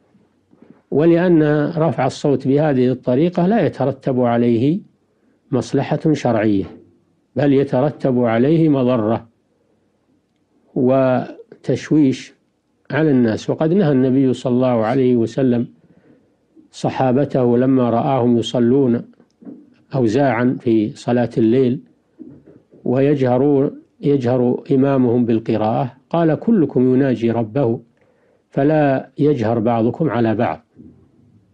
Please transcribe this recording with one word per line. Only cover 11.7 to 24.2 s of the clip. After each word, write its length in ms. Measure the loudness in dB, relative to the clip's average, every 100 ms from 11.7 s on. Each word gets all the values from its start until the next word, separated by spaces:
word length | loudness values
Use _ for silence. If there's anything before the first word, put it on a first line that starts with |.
| -4 0 2 2 0 -8 _ _ _ _ _ -8
على 200 | -2 2
الناس. 400 | 2 2 -2 -4
وقد 220 | -2 0
نهى 200 | 2 2
النبي 400 | 2 2 2 0
صلى 200 | 0 -2
الله 320 | 0 0 0
عليه 320 | 0 0 2 2
وسلم 500 | 0 0 0 0 -4 -10 _ _ _ _ _ _ _ -20 -20
صحابته 880 | -8 -6 -2 0 0 0 0 0 2
لما 320 | 2 2 0
رآهم 480 | 0 0 0 0 0
يصلون 640 | 0 0 2 2 2 -2 -4 _ _ _ -20 -20 -20 _ _
أوزاعاً 640 | -2 0 0 0 0 -2 -2
في 280 | 0 0 0
صلاة 420 | -6 -4 -2 -2 0
الليل 420 | 0 2 0 -2 -8 _ _ -20 -20 -20 -20 -20 _ -12
ويجهرون، 960 | -4 0 2 2 0 2 2 2 0 -4 -20 -6
يجهر 600 | -2 0